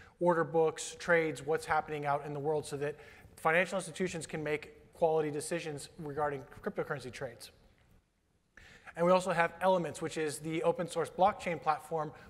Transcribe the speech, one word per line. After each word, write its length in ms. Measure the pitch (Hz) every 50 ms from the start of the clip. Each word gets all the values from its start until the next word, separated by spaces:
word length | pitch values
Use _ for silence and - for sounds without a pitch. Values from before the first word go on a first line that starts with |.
| - - - -
order 240 | 175 175 170 165 160
books, 520 | 143 156 165 160 160 151 - - - - -
trades, 440 | - - 170 165 160 156 143 139 135
what's 220 | 143 160 156 -
happening 400 | - 160 156 151 156 151 147 147
out 180 | 143 143 147 151
in 80 | 151
the 60 | 147 143
world 260 | 139 156 156 151 139
so 120 | - 147
that 180 | 135 147 147 147 - - - - - - - -
financial 420 | - - 160 160 175 185 185 202
institutions 480 | 185 180 170 147 - 185 175 180 165 147
can 200 | - - 160 151
make 480 | 151 151 147 - - - - - -
quality 400 | - - 175 160 160 160 151 151
decisions 560 | 143 151 139 - 175 165 156 160 147 139 - - - -
regarding 440 | 160 147 139 151 147 147 143 135 127 - - -
cryptocurrency 480 | - 208 - - 151 - 156 135 123 127
trades. 400 | 110 - 143 123 113 - - - - _ _ _ _ _ _ _ _ _ _ _ _ _ _ _ _ _ _ _ _ - - - - - - - -
And 80 | 165 170
we 60 | 175
also 220 | 185 185 180 190
have 220 | 170 170 170 170 - -
Elements, 400 | 185 190 185 180 165 147 123 -
which 160 | 165 156 -
is 220 | 160 160 151 131 143
the 240 | 151 160 160 165
open 260 | 165 170 175 180 175 160
source 220 | - 165 151 -
blockchain 500 | - - 185 208 202 - - 185 165 -
platform 520 | - 156 151 147 - - 165 160 151 156 - - -